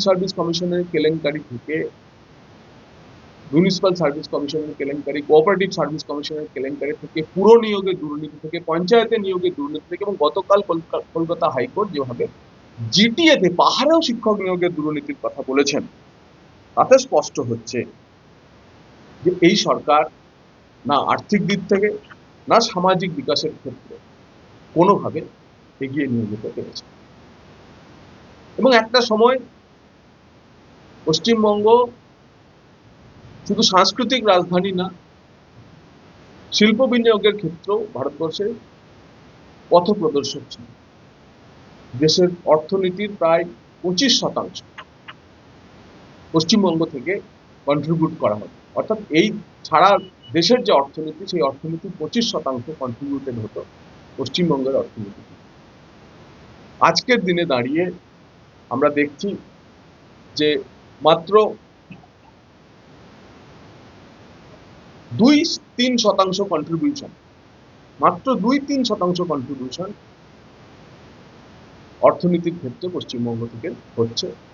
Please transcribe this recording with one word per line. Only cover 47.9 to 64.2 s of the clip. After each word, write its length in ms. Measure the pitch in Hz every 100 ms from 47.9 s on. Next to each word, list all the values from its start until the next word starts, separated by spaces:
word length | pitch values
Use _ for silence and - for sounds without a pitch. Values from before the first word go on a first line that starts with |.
| 165 160 -
করা 140 | 123 104
হতো। 140 | 90 - - 120
অর্থাৎ 200 | - - - 151
এই 80 | 214 - - - -
ছাড়া 240 | 156 185 196 - - - 139
দেশের 240 | 170 247 196
যে 40 | 156
অর্থনীতি, 420 | 135 - 156 156 196
সেই 120 | 175 143
অর্থনীতির 440 | 135 160 165 190 -
পঁচিশ 260 | 156 233 -
শতাংশ 320 | 165 139 127 127 156
কন্ট্রিবিউটেড 540 | 127 113 143 139 135 117
হতো 180 | 104 - - - - - - -
পশ্চিমবঙ্গের 580 | 131 175 175 139 131 135
অর্থনীতি। 400 | - - 101 - - - - - - - - - - - - - - - - - 151
আজকের 320 | 185 - 240 185
দিনে 160 | 175 170
দাঁড়িয়ে 300 | 127 123 156 180 180 - - - - - - -
আমরা 180 | - 147 143
দেখছি 300 | 147 - 202 180 - - - - - - - - - -
যে 140 | 151 139 - - - -
মাত্র 320 | 156 165 170 208 214 - - _ - - - _ - - _ - - - - - - - - - - - - - - - - -